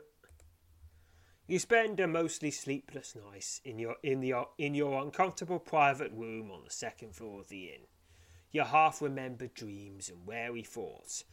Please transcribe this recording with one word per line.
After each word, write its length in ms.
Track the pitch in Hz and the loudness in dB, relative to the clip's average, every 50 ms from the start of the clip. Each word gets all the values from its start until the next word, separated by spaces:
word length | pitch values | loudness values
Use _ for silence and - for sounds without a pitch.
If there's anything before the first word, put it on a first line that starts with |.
| - - _ _ - - - - - - - _ _ _ - - - - - - - _ - - - - - _ _ - | -6 -10 _ _ -20 -20 -20 -20 -20 -20 -20 _ _ _ -20 -20 -20 -20 -20 -20 -20 _ -20 -20 -20 -20 -20 _ _ 0
you 100 | 180 180 | 0 0
spend 420 | - - 233 226 226 214 208 190 | 4 6 6 6 6 6 4 2
a 80 | 185 165 | 2 4
mostly 440 | 160 165 165 156 - - 156 147 | 4 4 2 2 0 -2 -2 -2
sleepless 640 | - - - 139 139 139 - - 143 135 - - - | -2 -2 -2 -2 -4 -4 -4 -8 -12 -12 -12 -12 -14
night 460 | 117 101 101 101 98 - - - - - | -16 -16 -16 -14 -12 -10 -8 -10 -10 -10
in 160 | 143 113 110 | -10 -8 -6
your, 160 | 117 113 117 - - | -4 -4 -4 -2 2
in 160 | 135 135 135 | 2 2 2
the, 140 | 131 131 127 123 127 - - - | 4 2 2 2 0 -2 -4 -2
in 180 | - 143 147 | -2 0 2
your 260 | 143 147 139 135 135 | 2 2 2 2 0
uncomfortable 560 | 139 147 - - 185 190 - - 180 165 180 165 | 0 -2 2 2 2 2 2 -4 -4 -2 -2 -4
private 540 | - - - 156 143 139 135 135 151 104 | -2 2 6 8 8 8 6 4 -2 -6
room 400 | 110 110 113 113 113 113 110 104 | -4 -6 -6 -6 -6 -6 -8 -10
on 120 | 95 80 60 | -12 -14 -12
the 60 | - | -12
second 460 | - - - 113 - - 117 110 92 | -10 -8 -8 -8 -8 -10 -16 -16 -14
floor 240 | - 113 110 101 98 | -12 -12 -12 -12 -12
of 80 | 95 - | -14 -12
the 180 | 101 95 90 | -12 -12 -12
inn. 220 | 82 69 64 - - _ _ _ _ - - - - - - - _ | -12 -14 -16 -20 -20 _ _ _ _ -20 -20 -20 -20 -20 -20 -18 _
Your 140 | - 151 139 | 0 0 2
half-remembered 880 | 113 139 156 156 156 147 - 151 143 135 135 131 127 127 117 127 123 - | 6 8 8 8 8 6 2 -2 -2 -2 -2 -4 -6 -6 -6 -8 -10 -10
dreams 560 | - 113 104 101 98 101 101 98 98 95 - | -10 -10 -10 -10 -10 -12 -14 -14 -14 -14 -14
and 180 | 90 87 87 98 | -14 -12 -12 -8
wary 360 | 113 117 117 120 120 117 107 | -6 -4 -4 -4 -4 -6 -8
thoughts 600 | - - 117 98 82 - - - - - - - - | -8 -8 -8 -6 -6 -8 -12 -12 -10 -10 -10 -10 -12